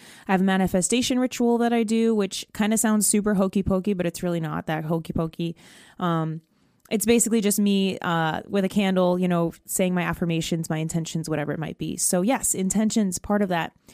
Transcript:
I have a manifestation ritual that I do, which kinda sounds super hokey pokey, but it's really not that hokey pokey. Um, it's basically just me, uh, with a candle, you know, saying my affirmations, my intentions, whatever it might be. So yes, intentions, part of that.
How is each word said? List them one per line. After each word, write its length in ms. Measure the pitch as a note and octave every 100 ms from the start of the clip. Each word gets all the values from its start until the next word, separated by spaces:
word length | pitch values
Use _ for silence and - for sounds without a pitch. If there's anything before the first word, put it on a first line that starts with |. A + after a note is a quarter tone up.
| - - -
I 40 |
have 80 | F#3+
a 40 |
manifestation 720 | F#3+ F#3+ F#3 F#3 - A#3+ B3 B3+
ritual 400 | B3+ - A#3 A#3
that 140 | A#3
I 100 | A#3
do, 320 | A3 A3+ A3+
which 320 | A3 G3 - -
kinda 240 | - G#3 A3
sounds 280 | A3 G#3+ G3+
super 280 | G#3 G#3
hokey 280 | F#3+ F#3+ G3
pokey, 300 | F#3 F#3+ F#3+
but 140 | F#3 F3
it's 160 | -
really 180 | F3+ E3+
not 260 | D#3 D#3+ E3
that 180 | D#3
hokey 280 | D#3 E3 D#3+
pokey. 440 | E3+ D#3+ - E3+ - - - - -
Um, 440 | F3+ E3 D#3+ D#3+ - _ _ _ -
it's 160 | G#3+
basically 360 | G#3 A#3 A3 A3+
just 180 | G3+ G3+
me, 400 | G3+ G3 F#3+ -
uh, 400 | - E3 D#3+ - -
with 180 | G3+
a 40 | F#3
candle, 500 | G#3 F#3+ F#3 F3+ F3+
you 100 | F3+
know, 240 | F3 E3+ - -
saying 280 | - F#3
my 80 | F3+
affirmations, 680 | E3+ E3+ E3+ E3 D#3+ E3 D#3+
my 80 | D#3
intentions, 500 | D#3+ E3+ D#3+ E3 D#3+
whatever 240 | D3+ D3
it 60 | D3
might 180 | D3+ -
be. 200 | D#3+ -
So 240 | - F3+
yes, 320 | G3 B3+ -
intentions, 640 | - F#3+ G3 A3 A3+ G3 F3
part 240 | - G#3
of 80 | G3
that. 220 | E3+ D#3+ - -